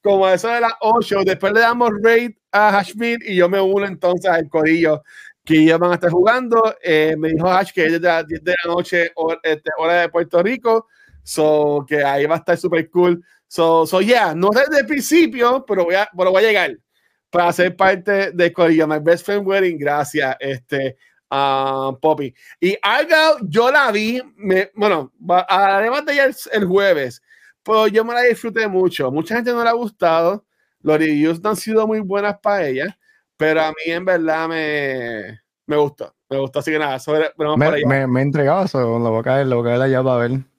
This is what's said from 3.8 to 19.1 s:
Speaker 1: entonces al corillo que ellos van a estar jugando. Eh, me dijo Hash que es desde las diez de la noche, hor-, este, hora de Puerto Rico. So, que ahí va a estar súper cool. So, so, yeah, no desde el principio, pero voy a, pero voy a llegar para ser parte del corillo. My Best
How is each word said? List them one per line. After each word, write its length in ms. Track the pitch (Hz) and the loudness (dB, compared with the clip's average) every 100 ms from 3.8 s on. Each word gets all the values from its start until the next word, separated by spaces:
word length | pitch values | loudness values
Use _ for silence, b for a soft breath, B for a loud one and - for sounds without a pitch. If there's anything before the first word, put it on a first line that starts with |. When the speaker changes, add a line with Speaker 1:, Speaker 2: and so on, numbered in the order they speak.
Speaker 1:
entonces 460 | 202 180 180 180 190 | -2 -2 -2 0 0
al 180 | 165 151 | 0 0
corillo 540 | 165 156 165 160 147 B B B B | 0 2 2 2 0 B B B B
que 140 | - 156 | 0 4
ellos 200 | 156 165 | 6 4
van 120 | 175 | 2
a 40 | |
estar 160 | 175 175 | 0 0
jugando. 680 | 175 196 247 247 233 220 214 | 2 2 2 0 0 0 -2
Eh, 360 | 175 156 156 156 | 0 2 2 0
me 120 | 160 | -2
dijo 200 | 156 175 | -2 0
Hash 220 | 185 196 | 0 0
que 140 | - 160 | -2 0
es 60 | |
desde 140 | 170 175 | 2 0
las 200 | 165 156 | 0 -2
diez 160 | 160 | -8
de 100 | 156 175 | -4 -4
la 80 | 175 | -2
noche, 380 | 175 175 175 170 - | -4 -2 -2 -2 -4
hor-, 240 | 165 160 | -4 -4
este, 260 | 160 156 160 151 | -4 -4 -4 -4
hora 260 | 160 175 | 0 0
de 60 | 170 | 0
Puerto 320 | 170 170 175 | -2 0 0
Rico. 440 | 185 254 233 226 226 b b b | 0 -2 0 -2 -2 b b b
So, 600 | - - 151 151 147 147 135 | -12 -2 2 2 2 -2 -2
que 160 | 147 | -2
ahí 220 | 143 139 147 | 0 0 0
va 100 | 160 | -2
a 20 | |
estar 180 | 156 170 | 0 -2
súper 320 | 180 165 160 | 0 -2 -2
cool. 320 | 180 180 175 b b b | 0 2 0 b b b
So, 380 | - 165 165 160 | -2 2 4 2
so, 140 | 185 | 0
yeah, 340 | 202 240 190 | 2 2 2
no 160 | 156 190 | 0 0
desde 300 | 214 277 294 | 2 2 0
el 60 | 220 | 0
principio, 800 | 294 - 330 311 240 240 262 262 | -4 0 2 2 2 0 0 -2
pero 180 | 196 | -2
voy 120 | 170 185 | 0 0
a, 120 | 208 180 | -2 0
pero 140 | 185 | 2
voy 140 | 190 | 2
a 20 | 220 | 2
llegar 320 | 208 165 113 _ _ _ _ _ | 2 -2 -6 _ _ _ _ _
para 240 | 175 175 | 0 0
ser 240 | 165 180 175 | 2 0 2
parte 540 | 190 190 185 196 196 | 0 2 0 -2 -2
del 220 | 175 170 | 0 0
corillo. 340 | 175 175 160 156 | 2 2 4 2
My 140 | 156 | 0
Best 260 | 151 | 2